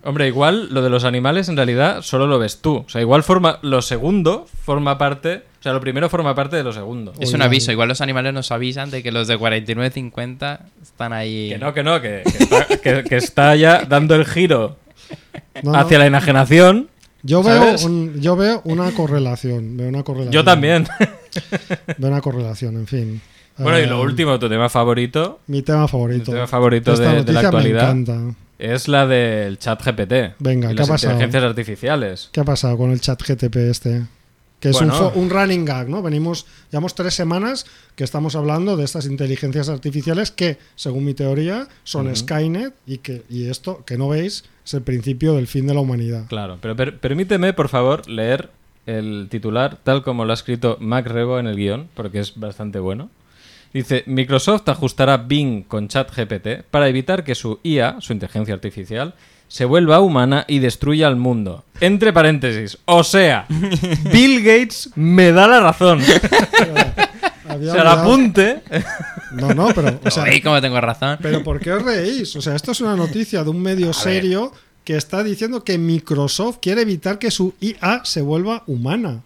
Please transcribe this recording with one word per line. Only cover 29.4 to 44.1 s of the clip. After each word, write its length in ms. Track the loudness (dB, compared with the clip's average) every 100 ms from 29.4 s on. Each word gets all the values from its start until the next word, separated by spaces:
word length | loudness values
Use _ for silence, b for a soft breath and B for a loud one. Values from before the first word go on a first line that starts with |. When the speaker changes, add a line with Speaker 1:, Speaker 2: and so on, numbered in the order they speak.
| -4 -6
Speaker 1:
chat 220 | -6 -4
G 120 | -4 -4
P 120 | 0
T 260 | 0 -2 -4
Speaker 3:
Venga, 320 | -2 -2 -2
Speaker 1:
y 40 | 0
Speaker 3:
¿qué 60 |
ha 40 | 0
Speaker 1:
las 40 |
Speaker 3:
pasado? 240 | 2 0
Speaker 1:
inteligencias 300 | 0 0 2
artificiales. 880 | 0 -2 -8 -6 -4 -2 -4 -8 -8
Speaker 3:
¿Qué 80 | -4
ha 40 |
pasado 340 | -2 0 -2 0
con 140 | 0
el 100 | 0
chat 180 | -2 -6
G 140 | -4 -2
T 140 | -2
P 200 | 0 -2
este? 340 | -2 -4 -4 -6 _ _ _ _ _
Que 100 | 0
es 120 | 2
un 80 | 2
Speaker 1:
Bueno. 220 | 2 0
Speaker 3:
fo-, 80 | 0
un 100 | 0
running 360 | 0 0 0 -2
gag, 240 | -6 -6
¿no? 120 | -6
Venimos, 440 | -4 -4 -4 -6 -12 b b
llevamos 240 | -6 -6 -6
tres 180 | -6
semanas 520 | -4 -2 -2 -4 -6 -12 b b -8
que 80 |
estamos 320 | -6 -4 -4 -4
hablando 420 | -2 -2 -2 -2
de 80 | -4
estas 200 | -6 -8
inteligencias 640 | -6 -4 -4 -4 -4 -4
artificiales 600 | -6 -6 -6 -4 -4 -4
que, 260 | -4 -4 -4 b b
según 280 | -8 -4 -4
mi 80 |
teoría, 540 | -4 -4 -2 -2 -6 -10 b
son 240 | -10 -6 -4
Speaker 1:
Ujú. 80 | -6
Speaker 3:
Skynet 580 | -4 -4 -2 -4 -8 _ -14
y 100 | -12
que, 240 | -12 -14 -12
y 160 | -10 -8
esto 340 | -8 -10 -14 -10
que 120 | -6
no 120 |
veis 340 | -4